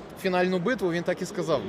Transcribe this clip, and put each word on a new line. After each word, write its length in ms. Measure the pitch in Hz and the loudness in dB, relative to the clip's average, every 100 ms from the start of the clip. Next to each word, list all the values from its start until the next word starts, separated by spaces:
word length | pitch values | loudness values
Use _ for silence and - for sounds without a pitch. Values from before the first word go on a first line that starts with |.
| - - | -14 -6
фінальну 380 | 190 180 180 185 | 0 2 4 2
битву, 340 | 180 254 185 | 2 0 0
він 100 | 170 | 0
так 200 | 170 180 | 0 -2
і 20 | |
сказав: 360 | 180 - 160 143 | -4 -4 0 0